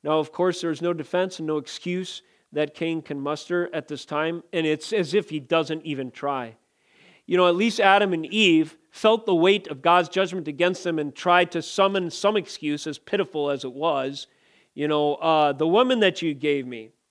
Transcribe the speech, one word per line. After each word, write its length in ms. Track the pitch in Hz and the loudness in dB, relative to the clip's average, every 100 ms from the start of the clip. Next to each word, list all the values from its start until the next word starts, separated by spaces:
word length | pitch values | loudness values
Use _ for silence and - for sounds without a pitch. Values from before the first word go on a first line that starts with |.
Now, 160 | 151 156 | 0 0
of 100 | 151 | -2
course, 300 | - 180 175 | -2 -2 0
there 100 | 170 | -4
is 100 | 151 | -2
no 120 | 175 | -4
defense 480 | 165 143 180 185 180 | -4 -2 -2 -2 -4
and 80 | 156 | -4
no 80 | 151 | -4
excuse 680 | - - 180 180 185 - _ _ _ | -6 -10 -6 -6 -6 -14 _ _ _
that 220 | 147 151 | -4 -4
Cain 280 | - 165 160 | -4 -4 -4
can 180 | - 143 | -6 -8
muster 480 | 139 147 - 175 175 | -6 -6 -4 -2 -2
at 140 | 160 - | -6 -8
this 160 | 147 | -12
time, 400 | - 147 160 170 - | -6 -4 -2 -6 -6
and 140 | 180 160 | -2 -2
it's 260 | 151 - | -2 -2
as 220 | 214 160 | -4 0
if 160 | 202 - | -2 -2
he 100 | 156 | -10
doesn't 440 | 127 165 151 160 | 0 0 0 -6
even 280 | 160 139 131 | -6 -6 -8
try. 440 | - 143 135 117 110 _ _ _ _ _ _ - | -8 -6 -4 -8 -14 _ _ _ _ _ _ -2
You 100 | 180 | 4
know, 120 | 180 | 4
at 80 | 175 | 4
least 240 | 226 - | 0 4
Adam 320 | 196 202 202 | 6 6 4
and 120 | 170 160 | 0 -2
Eve 520 | 208 202 160 151 - _ | 2 4 4 2 -6 _
felt 380 | - 220 226 220 | 0 2 2 2
the 80 | |
weight 320 | 170 185 202 196 | 4 4 2 -2
of 160 | 139 | -2
God's 260 | 170 180 170 | 4 4 4
judgment 380 | 190 190 185 151 | -2 -2 -4 -8
against 380 | 143 175 185 | 0 0 0
them 140 | 180 160 | -4 -2
and 160 | 147 | -4
tried 360 | - 180 175 180 | -4 4 4 4
to 80 | 170 | -2
summon 480 | - - 196 196 170 | -4 2 2 2 -4
some 280 | - 202 214 | -2 0 0
excuse, 500 | 160 - 151 147 156 | -4 -8 -6 -6 -8
as 120 | 143 | -12
pitiful 520 | - 196 185 156 143 | -4 -4 -2 -2 -2
as 140 | 139 | -4
it 80 | 143 | -6
was. 560 | 131 165 143 135 139 - _ _ _ _ | -2 0 0 -4 -8 -16 _ _ _ _
You 120 | - 151 | -6 0
know, 300 | 151 147 143 | 2 0 0
uh, 360 | 165 156 147 | 2 4 2
"The 140 | 139 165 | 2 2
woman 340 | 196 254 247 | 4 4 4
that 220 | 196 - | 2 2
you 100 | 165 | -4
gave 320 | 139 151 143 127 | -2 0 0 -2
me," 220 | 120 110 _ _ | -12 -14 _ _